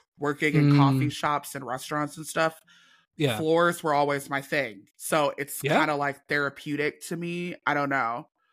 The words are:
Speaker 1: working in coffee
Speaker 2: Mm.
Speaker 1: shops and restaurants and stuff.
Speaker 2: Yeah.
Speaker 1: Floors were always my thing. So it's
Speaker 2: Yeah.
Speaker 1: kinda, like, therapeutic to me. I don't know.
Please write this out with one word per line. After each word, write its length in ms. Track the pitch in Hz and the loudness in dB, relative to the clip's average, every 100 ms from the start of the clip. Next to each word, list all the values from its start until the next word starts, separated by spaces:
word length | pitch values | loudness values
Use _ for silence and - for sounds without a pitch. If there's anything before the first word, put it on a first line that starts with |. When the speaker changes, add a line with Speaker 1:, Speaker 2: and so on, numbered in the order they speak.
| _ _ | _ _
Speaker 1:
working 360 | 143 143 151 151 | -4 0 2 4
in 120 | 147 | 6
coffee 380 | 143 139 135 131 | 6 6 4 0
Speaker 2:
Mm. 60 | |
Speaker 1:
shops 420 | - 156 147 - | -2 -2 -2 -6
and 120 | 139 131 | -12 -8
restaurants 520 | 131 - 151 147 147 | -8 -6 -4 -4 -8
and 80 | 156 | -8
stuff. 340 | 165 160 - _ _ _ _ _ - | -2 -2 -2 _ _ _ _ _ -2
Speaker 2:
Yeah. 220 | 143 110 | 0 0
Speaker 1:
Floors 440 | 156 165 175 165 | 2 4 4 2
were 120 | 165 | 2
always 360 | 143 143 143 135 | 2 2 0 -4
my 120 | 139 | -6
thing. 460 | 139 151 127 98 - _ | -2 -2 -2 -8 -20 _
So 380 | - 160 143 - | -2 2 2 -2
it's 240 | 143 - | -6 -6
Speaker 2:
Yeah. 160 | 139 185 | 0 2
Speaker 1:
kinda, 180 | 156 147 | 2 0
like, 300 | 143 139 - | -2 -4 -4
therapeutic 720 | 147 143 139 - 143 147 - - | -2 -2 -6 -6 -2 -2 -4 -8
to 80 | 170 | -8
me. 400 | 170 175 175 - - | -6 -6 -8 -6 -2
I 80 | |
don't 160 | 147 143 | 0 0
know. 380 | 139 117 120 156 _ _ | 0 0 -4 -8 _ _